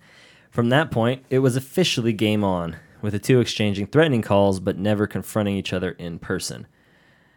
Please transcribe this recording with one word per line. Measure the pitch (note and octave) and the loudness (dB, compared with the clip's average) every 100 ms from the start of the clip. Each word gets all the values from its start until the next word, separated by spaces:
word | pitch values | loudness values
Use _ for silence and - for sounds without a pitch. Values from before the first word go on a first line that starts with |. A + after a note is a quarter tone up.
| _ - - _ _ | _ -20 -20 _ _
From | - A#2 | -2 2
that | C3+ D#3+ | 2 0
point, | A#2+ A2+ C3 - | 0 0 -2 -2
it | C3 | 2
was | C3+ B2+ | 2 0
officially | C3 - F3+ - A#2 | -4 -2 0 0 0
game | A2 G#2+ G#2+ | 2 2 2
on, | G2+ F2+ E2+ E2 - - | 0 0 -4 -10 -18 -8
with | G#2+ | -6
the | G2+ | -4
two | - B2+ | 2 4
exchanging | A2+ - G#2 G2 G2+ | 4 0 -2 -2 0
threatening | D3+ D#3+ A#2+ | 2 2 2
calls | - G2+ G2+ F#2+ | 2 4 4 2
but | F2+ - | -2 -2
never | G#2 G#2 G#2 | 0 0 0
confronting | F#2+ - A2+ G2+ G2 | -4 -4 -2 -2 -2
each | - | -4
other | F#2 F2+ | -4 -4
in | - F2 E2 | -6 -10 -10
person. | - F#2 - A#1+ - _ _ _ _ _ _ | -6 -6 -6 -12 -16 _ _ _ _ _ _